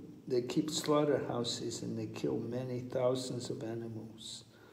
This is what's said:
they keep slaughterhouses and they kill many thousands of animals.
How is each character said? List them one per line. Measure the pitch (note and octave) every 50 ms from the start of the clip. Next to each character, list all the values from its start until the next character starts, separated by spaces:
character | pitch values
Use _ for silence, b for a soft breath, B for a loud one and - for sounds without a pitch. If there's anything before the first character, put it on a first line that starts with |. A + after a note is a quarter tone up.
| - - - - -
they | - C3 B2 B2
keep | - - D#3+ D3+ D3+
slaughterhouses | - - - D3+ D3+ D3 D3+ C#3+ C3+ A#2 - - A#2+ A#2+ A#2+ A#2 - - - A#2 - -
and | - A#2 A2+
they | A2+ A2
kill | A2 A2+ - - C#3+ B2+
many | A#2 A2+ A#2 B2 B2+ C3 B2+ B2+ B2
thousands | B2+ B2+ - C3 B2 B2+ C3 C3 B2+ - B2+ A#2+ - -
of | A#2+ G#2+ A2+
animals. | A2+ A#2 A#2 A#2 A2+ G#2+ A2 A2 A2 A2 A2 - - - - - b b b b b